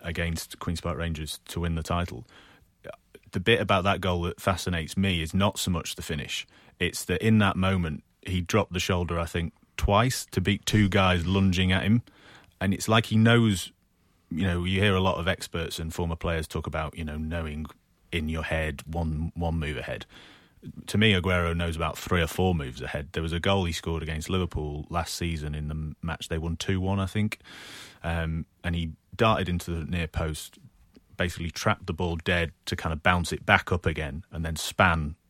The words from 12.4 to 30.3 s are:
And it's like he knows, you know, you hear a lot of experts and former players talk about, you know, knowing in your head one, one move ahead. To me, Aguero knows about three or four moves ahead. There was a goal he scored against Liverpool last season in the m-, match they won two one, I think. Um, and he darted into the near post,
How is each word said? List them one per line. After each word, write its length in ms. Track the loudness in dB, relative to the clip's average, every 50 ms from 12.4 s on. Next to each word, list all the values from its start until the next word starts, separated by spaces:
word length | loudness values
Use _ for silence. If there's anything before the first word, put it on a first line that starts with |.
| -20 _ _ -2
And 140 | 0 0 0
it's 140 | 0 2 2
like 180 | 4 4 4
he 100 | 4 4
knows, 560 | 6 6 8 8 6 6 4 2 0 -2 -6 -12 _ _ _ _ _ _ _ _ _ _ -8
you 120 | -4 -2
know, 220 | 0 0 0 0 0
you 160 | 0 2 4
hear 140 | 4 4 4
a 40 | 4
lot 160 | 4 2 0 0
of 100 | 0 -2
experts 500 | -2 -2 -4 -6 -6 -4 -4 -4 -6 -6
and 160 | -6 -6 -4
former 220 | -4 -4 -2 -4
players 300 | -4 -2 -2 -2 -2 -4 -4
talk 180 | -6 -6 -6
about, 320 | -4 -4 -4 -4 -6 -6 -8
you 60 | -8
know, 120 | -6 -6
knowing 500 | -6 -6 -4 -4 -4 -4 -6 -6 -8 -8 -10 -12 _ _ _ _ _ _ _
in 160 | -4 -4 -2 -2
your 140 | -2 -4
head 400 | -2 -2 -2 -2 -2 -2 -4 -6 -8
one, 460 | -6 -4 -2 -2 -2 -2 -2 -4 -4 -4
one 220 | -4 -2 -2 -2 -2
move 160 | -2 -4 -6 -6
ahead. 260 | -6 -8 -8 -10 -10 -14 -20 -20 -20 -20 -20 -20 _ _ _ _ -18 -16 -16 -14 -8 -2
To 100 | 2 4
me, 160 | 4 6 4
Aguero 420 | 4 4 2 2 2 2 0 0
knows 200 | 0 -2 -2 -2
about 200 | -2 -2 -4 -4
three 240 | -6 -4 0 0 0
or 60 | 0
four 280 | 0 0 0 2 2 2
moves 280 | 0 -2 -6 -8 -10
ahead. 280 | -8 -8 -6 -8 -8 -8
There 100 | -6 -6
was 100 | -4 -4
a 80 | -4 -2
goal 240 | 0 2 2 2 2
he 80 | 0
scored 300 | -4 -4 -4 -4 -4 -4
against 260 | -4 -6 -6 -6 -4 -2
Liverpool 580 | -2 -2 -2 -2 -4 -4 -6 -6 -6 -8 -8 -6
last 240 | -4 -4 -4 -4 -4
season 400 | -4 -4 -4 -4 -4 -4 -6 -6
in 140 | -6 -6 -6
the 60 | -6
m-, 220 | -6 -6 -8 -8 -8
match 260 | -6 -6 -6 -6 -6 -6
they 80 | -4
won 200 | -4 -2 -2 -4
two 240 | -4 -2 -2 -2 0
one, 200 | 0 0 0 0
I 60 | -2
think. 320 | -2 -2 -2 -2 -2 -4 -8 -14 -16 -20 -18 -18 -18 -18 -18 -18 -20 -16 -10 -6
Um, 400 | -4 -2 -2 -2 -2 -2 -4 -6 -8 _ _
and 120 | -4 -2 -2
he 160 | -2 -2 -4 -6 -10 _ _ 0
darted 320 | 4 4 4 4 4 2 0
into 220 | -2 -2 -2 -4
the 140 | -4 -4 -4
near 200 | -4 -4 -4 -4 -4
post, 500 | -2 -2 -2 -2